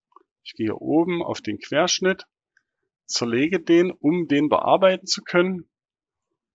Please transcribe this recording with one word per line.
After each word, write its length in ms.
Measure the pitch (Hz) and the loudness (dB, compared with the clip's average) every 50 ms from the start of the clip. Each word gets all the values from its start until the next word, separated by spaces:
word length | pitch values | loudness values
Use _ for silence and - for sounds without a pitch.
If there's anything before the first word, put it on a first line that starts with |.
| _ _ _ _ _ _ _ _ | _ _ _ _ _ _ _ _
Ich 120 | _ - - | _ -18 -10
gehe 120 | - 110 | -6 -6
hier 140 | 107 - - | -4 -4 -6
oben 420 | - 131 139 160 170 185 175 170 | -4 0 0 0 2 0 -2 -4
auf 180 | - - 110 - | -6 -6 -8 -8
den 180 | - 107 104 - | -8 -8 -10 -10
Querschnitt, 680 | - - 135 147 170 175 - - 185 185 190 - - _ _ _ _ _ _ _ _ _ _ _ _ _ _ _ _ | -10 -4 -2 0 0 0 0 0 0 0 -2 -2 -6 _ _ _ _ _ _ _ _ _ _ _ _ _ _ _ _
zerlege 540 | - - - 123 120 117 123 143 165 190 170 | -10 -6 -6 -4 -2 0 0 0 0 -2 -2
den, 300 | 160 - 170 170 180 185 | 2 4 4 4 4 2
um 360 | - - - 147 170 180 165 139 | -2 -2 0 0 0 0 0 0
den 200 | 143 147 151 143 | 0 2 2 2
bearbeiten 580 | - - - 123 147 180 190 190 185 185 - | 2 0 2 2 2 4 4 2 2 0 -2
zu 160 | - - 196 | -6 -8 -8
können 460 | - - - 175 175 190 190 175 - _ _ _ _ _ _ _ _ _ _ _ _ _ _ _ _ _ | -6 -2 0 0 0 0 -2 -6 -10 _ _ _ _ _ _ _ _ _ _ _ _ _ _ _ _ _